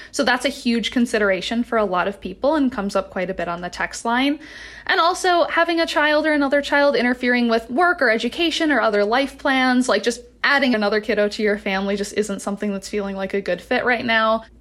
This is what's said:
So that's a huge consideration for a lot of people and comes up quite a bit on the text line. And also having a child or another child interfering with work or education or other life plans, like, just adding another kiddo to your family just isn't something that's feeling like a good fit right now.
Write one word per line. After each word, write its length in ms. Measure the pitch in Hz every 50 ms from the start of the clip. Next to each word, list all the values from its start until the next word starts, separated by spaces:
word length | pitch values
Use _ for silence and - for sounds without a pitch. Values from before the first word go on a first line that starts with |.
| - -
So 140 | - - 269
that's 220 | 233 247 - -
a 40 | 285
huge 400 | 269 - - 240 233 233 202 -
consideration 760 | - 254 233 233 - 214 208 196 190 175 175 - 233 233 240
for 120 | - 240
a 80 | 226 214
lot 240 | 185 180 180 175 196
of 120 | 202 -
people 340 | - 185 185 - - 277 320
and 180 | 311 277 247
comes 240 | - 208 196 202 -
up 140 | 196 190 190
quite 180 | - 196 180 175
a 60 | 190
bit 140 | 185 170 175
on 120 | 170 170
the 100 | 180 175
text 360 | - - 170 175 - - -
line. 340 | 233 233 247 269 285 294 302 - - - - - - - - -
And 140 | - 381 359
also 440 | 330 339 370 - - 370 349 339 285
having 360 | - - 320 339 330 339 330
a 60 | 330
child 380 | - - 330 294 302 302 302 311
or 80 | 311
another 300 | 302 294 285 262 285 285
child 340 | 277 - 302 285 285 285 -
interfering 520 | 233 240 247 254 247 254 247 247 247 240 233
with 220 | 226 233 226 -
work 300 | 240 294 359 349 359 349
or 100 | 269 233
education 600 | 220 233 226 240 - - 339 330 - - 330 302
or 100 | 285 233
other 240 | 214 220 208 208 202
life 340 | 208 226 262 277 269 - -
plans, 480 | - 294 269 262 254 254 254 247 254
like, 160 | 254 202 214
just 180 | 214 247 233 - - - - _ -
adding 280 | 247 285 277 277 254 240
another 260 | 214 208 202 214 214
kiddo 260 | 214 - 214 208 208
to 160 | 208 208 -
your 140 | 214 208 208
family 400 | 208 - 208 190 190 196 196 202
just 160 | 196 202 - - 202
isn't 220 | 214 208 196 196
something 300 | - 202 202 196 214 208
that's 160 | 196 196 -
feeling 300 | - - 208 196 196 196
like 160 | 190 196 190
a 80 | - 202
good 220 | 196 202 180 180
fit 200 | - - 254 247 -
right 180 | 240 247 233 247
now. 400 | 240 226 220 220 220 220 226 226 - - -